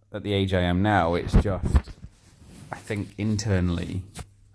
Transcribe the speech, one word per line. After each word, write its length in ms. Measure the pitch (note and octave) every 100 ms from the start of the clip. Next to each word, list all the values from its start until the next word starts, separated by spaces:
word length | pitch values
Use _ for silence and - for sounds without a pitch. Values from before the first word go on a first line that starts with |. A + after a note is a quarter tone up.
| _
at 120 | G#2+
the 80 | G2
age 220 | G2+ G2
I 80 | F#2
am 200 | F2 F2
now. 320 | G#2 G2+ E2
It's 180 | F2 -
just, 320 | - G#2 F#2 - - - - - - - - - - -
I 40 | -
think 380 | - G#2 - -
internally, 840 | G#2+ G#2+ A2 F#2+ F2+ F2 F2 F2+ - - - _ -